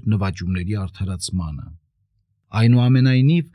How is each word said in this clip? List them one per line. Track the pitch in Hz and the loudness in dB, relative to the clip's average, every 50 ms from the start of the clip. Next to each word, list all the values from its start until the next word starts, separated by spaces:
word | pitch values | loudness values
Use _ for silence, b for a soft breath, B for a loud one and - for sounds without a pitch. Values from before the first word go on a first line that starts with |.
| - | 0
նվաճումների | 110 107 98 - - 85 92 90 90 92 90 90 92 107 | 0 0 0 0 -2 -4 -4 -4 -4 -4 -4 -4 -4 -6
արդարացմանը։ | 104 95 87 - - 98 92 95 82 - - 95 92 85 78 73 67 62 - 80 - _ _ _ _ _ _ _ _ _ _ _ _ _ _ | -6 -6 -8 -8 -8 -8 -8 -6 -8 -8 -6 -6 -6 -6 -8 -10 -12 -14 -16 -18 -20 _ _ _ _ _ _ _ _ _ _ _ _ _ _
Այնուամենայնիվ, | - 110 113 117 123 123 123 127 131 127 127 131 131 127 131 143 165 170 151 - | -2 2 4 4 4 4 4 4 4 4 4 4 4 4 4 4 2 2 0 -4